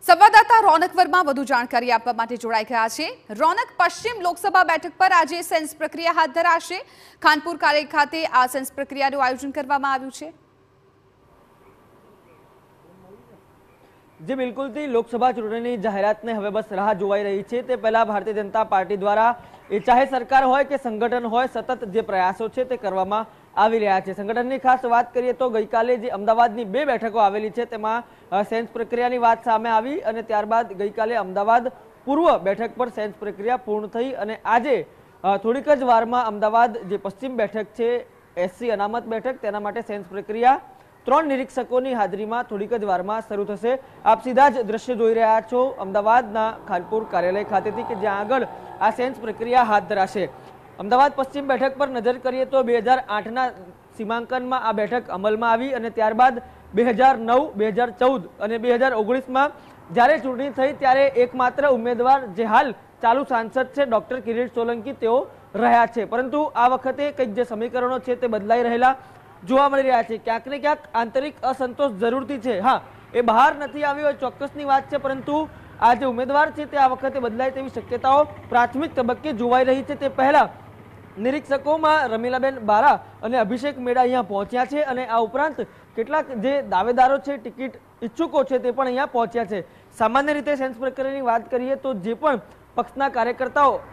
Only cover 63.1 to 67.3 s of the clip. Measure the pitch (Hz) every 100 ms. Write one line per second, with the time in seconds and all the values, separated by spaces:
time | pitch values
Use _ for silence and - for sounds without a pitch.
63.1 | 247 285 240 226 254 254 277 277 226 208
64.1 | 262 214 226 247 - 233 233 220 269 226
65.1 | 240 - - - 196 240 233 226 233 196
66.1 | 226 262 285 302 - 240 254 254 262 285
67.1 | 285 262